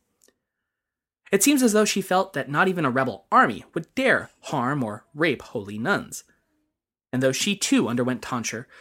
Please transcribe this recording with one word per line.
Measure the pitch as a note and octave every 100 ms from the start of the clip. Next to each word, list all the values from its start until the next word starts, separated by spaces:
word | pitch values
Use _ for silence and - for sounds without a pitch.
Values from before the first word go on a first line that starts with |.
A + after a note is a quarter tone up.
| _ _ _ _ _ _ _ _ _ _ _ _ _
It | G3
seems | C#4 C#4+
as | B3
though | G#3
she | G#3 G3
felt | - F#3 F#3
that | C#3+ B2+
not | D3+ F#3+
even | F3+
a | C#3
rebel | B2+ C3 G2 _
army | A#3+ G3 F#2 -
would | F3 D#3
dare | - C4 A#2+ - _
harm | - D3 B2 D3
or | A2 G#2 -
rape | D3 E3 A2+
holy | - A2+ G2 G#2
nuns. | C#3+ E3 - - - _ _ _ _ _ _ _ _
And | B2+
though | C3
she | B2+ G3+
too | G3 - A#3 A2+
underwent | B2 B2 B2
tonsure, | - B2 A2 A2+ - -